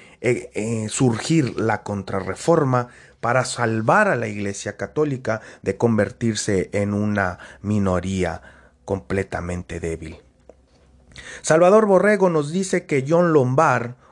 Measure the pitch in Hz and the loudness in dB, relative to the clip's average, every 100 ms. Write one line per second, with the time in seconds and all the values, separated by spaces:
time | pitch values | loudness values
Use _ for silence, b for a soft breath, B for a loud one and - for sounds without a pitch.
0 | B B 123 104 - 95 107 113 107 - | B B -2 -2 -4 -6 -4 -4 -4 0
1 | 131 110 - 160 120 - 110 104 - 101 | 0 0 0 0 0 -2 -2 -2 -4 -8
2 | 95 98 92 - - 165 135 123 123 B | -6 -6 -6 -2 2 2 2 0 -2 B
3 | B _ 113 127 123 - 117 113 117 190 | B _ 0 0 0 -2 -2 0 2 2
4 | 202 131 113 104 101 101 104 - 101 151 | 2 0 -4 -6 -6 -6 -10 -8 -6 -4
5 | 151 131 110 110 B B - - 117 107 | -2 -4 -4 -6 B B -6 0 2 2
6 | 101 - 117 107 - 95 - 101 101 104 | 0 -2 -2 -2 0 -2 0 -2 -2 -2
7 | 104 104 92 90 B B 98 104 98 90 | -2 0 -2 -6 B B -4 0 0 0
8 | 92 95 85 82 B B B _ - 95 | -2 -4 -4 -6 B B B _ -8 -8
9 | - 98 95 85 87 87 - 85 85 80 | -4 -6 -4 -8 -8 -8 -10 -8 -8 -8
10 | 80 82 _ _ - - _ _ _ _ | -10 -18 _ _ -20 -20 _ _ _ _
11 | _ B B B - 160 175 214 214 185 | _ B B B 2 4 6 6 6 4
12 | 202 202 185 160 147 180 185 180 - 143 | 4 4 2 2 -2 -4 -2 -4 0 -2
13 | 135 165 175 151 127 135 156 120 117 b | 2 2 4 4 4 4 4 2 -2 b
14 | b | b